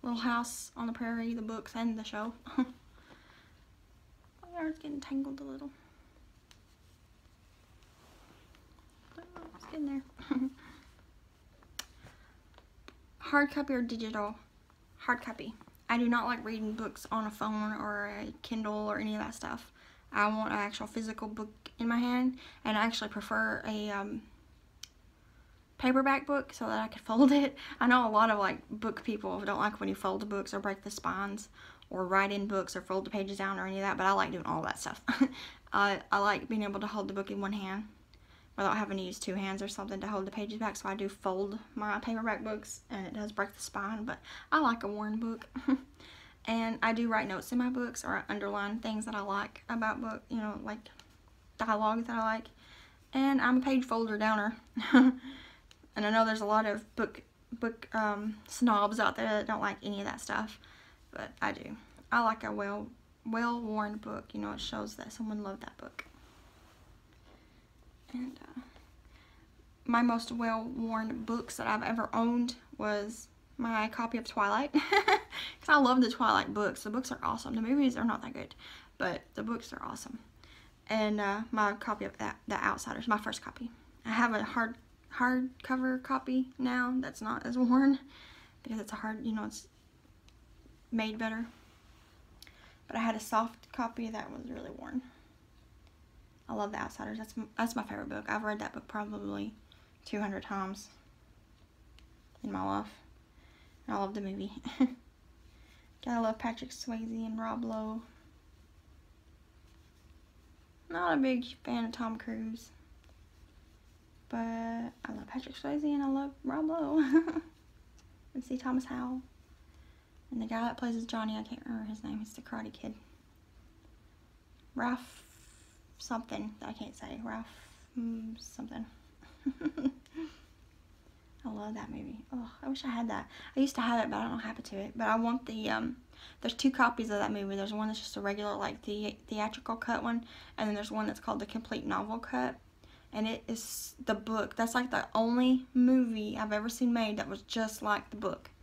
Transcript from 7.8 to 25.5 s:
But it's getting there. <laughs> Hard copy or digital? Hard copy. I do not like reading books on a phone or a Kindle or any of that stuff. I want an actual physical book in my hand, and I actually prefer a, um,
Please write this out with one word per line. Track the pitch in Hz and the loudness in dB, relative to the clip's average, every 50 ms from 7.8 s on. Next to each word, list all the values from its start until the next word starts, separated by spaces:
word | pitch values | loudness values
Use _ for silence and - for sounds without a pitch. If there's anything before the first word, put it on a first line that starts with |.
| - - - - - - - - - - - - - - - - - - - - - - - - - - - | -20 -20 -20 -20 -20 -20 -20 -20 -20 -20 -20 -20 -20 -20 -20 -20 -20 -20 -20 -20 -20 -20 -20 -20 -20 -20 -20
But | - 339 - 359 339 330 330 - | -20 -20 -16 -16 -16 -16 -16 -18
it's | - - | -18 -16
getting | - - 320 294 | -12 -6 -4 -2
there. | 277 277 269 262 - - - - - | -2 -2 -4 -6 -8 -16 -16 -4 0
<laughs> | 277 262 254 262 - - - - - - - - - - - - - - - - - - - - - - - - - - - - - - - - - - - - - - _ - - - - - _ - - - - - - - - - | 0 2 2 0 -2 -6 -20 -20 -20 -20 -20 -20 -20 -20 -20 -20 -20 -20 -20 -20 -20 -20 -20 -20 -20 -20 -20 -20 -14 -16 -16 -16 -16 -20 -20 -20 -20 -20 -20 -20 -20 -20 _ -20 -20 -20 -20 -20 _ -20 -20 -20 -20 -20 -20 -20 -20 -14
Hard | - - - 294 285 285 | -8 2 4 4 4 4
copy | - 294 285 277 277 | 2 -2 -2 0 0
or | 247 240 | 0 0
digital? | 233 233 226 226 220 220 214 208 208 226 - - - _ - - _ - _ - - - - | 0 -2 -4 -4 -4 -2 -2 -4 -4 -6 -10 -16 -20 _ -20 -20 _ -20 _ -20 -20 -20 -10
Hard | - - 247 247 - | 0 0 0 0 0
copy. | - 226 - - - 226 - - - - - - _ | -10 -10 -8 -10 -10 -10 -14 -18 -20 -20 -20 0 _
I | 233 240 | 4 4
do | 240 233 | 6 6
not | 240 240 226 | 6 4 4
like | 240 247 240 - | 2 0 -2 -2
reading | 214 226 220 220 214 214 | -4 -4 -2 -2 -4 -4
books | 226 220 208 - - - - - | -4 -4 -6 -6 -8 -8 -2 -2
on | 220 220 | -2 -2
a | 214 | -2
phone | 214 - - 220 214 214 214 214 214 | -4 -4 -4 -2 -2 -2 -2 -2 -2
or | 214 - 208 208 208 208 | -4 -4 -4 -2 -2 -4
a | 202 208 202 214 220 226 - - | -4 -6 -8 -8 -10 -10 -12 -8
Kindle | - 233 220 220 208 208 214 214 214 | -4 -4 -2 -2 -2 -2 0 0 0
or | 208 202 | 0 0
any | 208 214 214 | 0 -2 -2
of | 214 | -2
that | 214 220 226 | -4 -4 -6
stuff. | - - - - - - - - - - - - - - - - | -8 -8 -6 -6 -8 -10 -14 -20 -20 -20 -20 -20 -20 -20 -4 2
I | - 208 208 | 4 4 4
want | 214 220 220 214 - | 4 2 0 0 2
an | 208 | 0
actual | 202 202 214 - 220 | 0 -2 -2 -6 -8
physical | 214 - 226 220 220 214 220 - 214 | -4 -4 -4 -4 -4 -6 -6 -6 -8
book | 214 220 214 214 - - - - - - | -6 -6 -8 -8 -10 -16 -18 -20 -8 -2
in | 233 233 | 0 2
my | 233 240 | 4 4
hand, | 240 247 247 247 254 254 254 - - - - - - | 4 4 4 4 4 2 2 0 -12 -18 -20 -8 -4
and | - 214 214 | 0 2 2
I | 214 | 2
actually | 233 226 - 220 214 | 2 2 -2 -4 -4
prefer | - 214 208 - 220 214 220 220 214 - - | -6 -6 -4 -2 0 0 2 0 0 -2 -4
a, | - 214 214 208 214 | -4 -4 -2 -2 -2
um, | 202 202 196 208 208 220 - - - - - - - - - - - - - - _ - - - - _ - - - - - - | -2 -4 -4 -4 -6 -8 -10 -12 -20 -20 -20 -20 -20 -20 -20 -20 -18 -18 -18 -18 _ -20 -20 -20 -20 _ -20 -20 -20 -20 -20 -20